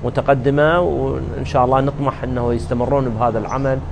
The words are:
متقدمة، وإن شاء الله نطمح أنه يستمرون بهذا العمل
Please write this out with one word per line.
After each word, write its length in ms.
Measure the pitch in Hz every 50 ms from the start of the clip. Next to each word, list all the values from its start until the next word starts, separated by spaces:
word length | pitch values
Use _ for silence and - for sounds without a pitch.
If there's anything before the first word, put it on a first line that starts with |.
| -
متقدمة، 760 | 123 - 139 139 139 139 131 120 143 139 147 147 156 165 175
وإن 640 | 180 170 147 131 131 135 135 131 135 131 135 131 135
شاء 200 | - - 139 123
الله 160 | 127 131 135
نطمح 440 | 135 143 139 147 139 135 - - -
أنه 280 | 123 127 123 120 120
يستمرون 560 | 120 117 - - 123 120 123 120 139 139 131 123
بهذا 300 | 110 110 120 117 110 113
العمل 400 | 104 - 113 131 139 135 131 135 - -